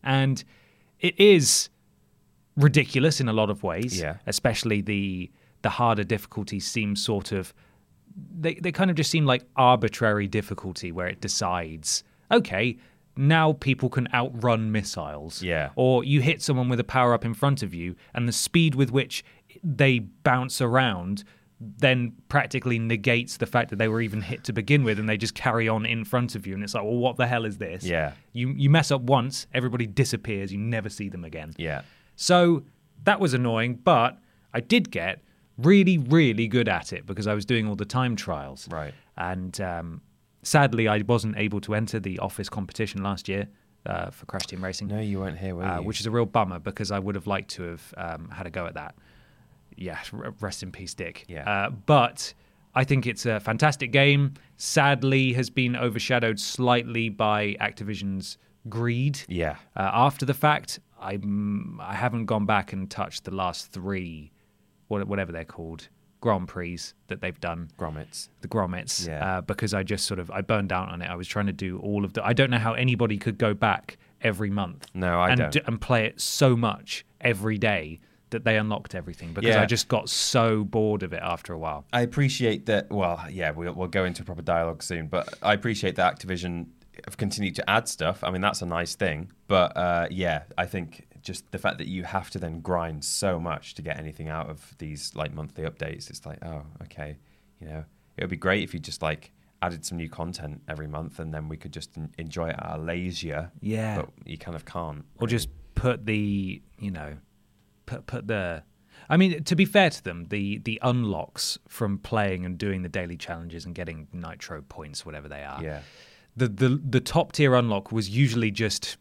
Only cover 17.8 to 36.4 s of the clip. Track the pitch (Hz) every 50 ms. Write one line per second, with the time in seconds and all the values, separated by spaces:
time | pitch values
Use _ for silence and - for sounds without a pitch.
17.8 | 85 90 87 _ - _ - 120 120 120 113 - - - - 175 165 160 135 127
18.8 | 139 127 117 139 123 120 - - - - - _ _ _ - - - 170 139 110
19.8 | 143 135 131 120 104 98 - _ _ 143 123 127 127 127 - - 131 120 117 131
20.8 | 131 120 101 90 87 92 101 101 - - - _ _ _ _ _ 120 110 101 -
21.8 | 151 135 131 127 120 117 - - _ _ - 147 123 - - 131 - 127 120 117
22.8 | 113 113 117 110 101 127 117 120 120 - - - 117 110 - 123 117 - 113 101
23.8 | 113 110 110 113 117 110 101 107 98 85 127 - - - 110 110 104 - 143 147
24.8 | 135 113 107 101 110 110 107 104 113 107 - - - 131 110 117 113 110 110 110
25.8 | 110 113 117 113 110 101 - 123 123 120 - 110 101 98 95 95 104 101 - 120
26.8 | 101 107 117 120 120 127 120 - 127 120 123 117 113 110 101 98 104 82 85 92
27.8 | - 92 85 82 78 73 69 - _ _ _ 120 120 131 135 135 139 139 147 165
28.8 | 151 - 147 135 120 120 135 131 117 135 - - - - - 127 123 127 110 123
29.8 | 120 107 98 - 135 - - 107 - - 107 98 98 95 95 98 107 113 120 110
30.8 | 101 107 - - 104 98 90 87 85 80 76 80 78 78 78 - 82 80 73 67
31.8 | - - _ _ _ _ _ - - - 180 180 175 170 170 143 - - _ _
32.8 | _ _ _ - - 196 208 214 196 160 123 127 123 120 113 110 113 120 123 123
33.8 | - 185 165 123 117 127 - - _ _ _ _ _ _ - 117 117 - - 240
34.8 | 175 - - 90 82 92 95 - _ _ _ _ _ _ _ - 117 156 202 202
35.8 | 190 190 185 160 135 117 147 165 160 127 110 104